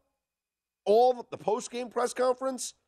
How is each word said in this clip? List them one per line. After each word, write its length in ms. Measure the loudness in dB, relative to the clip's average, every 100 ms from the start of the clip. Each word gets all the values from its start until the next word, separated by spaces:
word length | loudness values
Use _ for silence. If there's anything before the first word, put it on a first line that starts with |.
| _ _ _ _ _ _ _ _
all 420 | 2 6 6 2 -6
the 80 | -6
post-game 500 | -2 -2 -4 -8 -6
press 240 | -4 -4
conference, 600 | 0 0 0 -4 -6 -10 -14